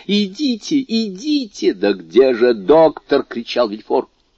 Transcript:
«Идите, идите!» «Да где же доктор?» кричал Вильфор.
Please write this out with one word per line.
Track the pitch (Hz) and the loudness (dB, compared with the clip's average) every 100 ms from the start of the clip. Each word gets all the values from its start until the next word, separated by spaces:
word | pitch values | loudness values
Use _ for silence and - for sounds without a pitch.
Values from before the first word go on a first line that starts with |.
| - | -4
«Идите, | 208 202 196 294 226 - 147 | -2 -2 -4 -4 -4 -2 -4
идите!» | 135 226 220 185 294 294 233 - 196 | -2 -4 -4 -8 -4 -4 -4 -4 -4
«Да | 104 101 | 0 -2
где | 98 82 110 131 | -2 -2 2 2
же | 113 123 | 4 0
доктор?» | 113 92 156 160 - - 143 | 0 4 6 6 2 -2 -2
кричал | - 120 117 120 117 | -2 -10 -8 -2 -2
Вильфор. | 107 - 131 - _ _ | -4 -4 -4 -4 _ _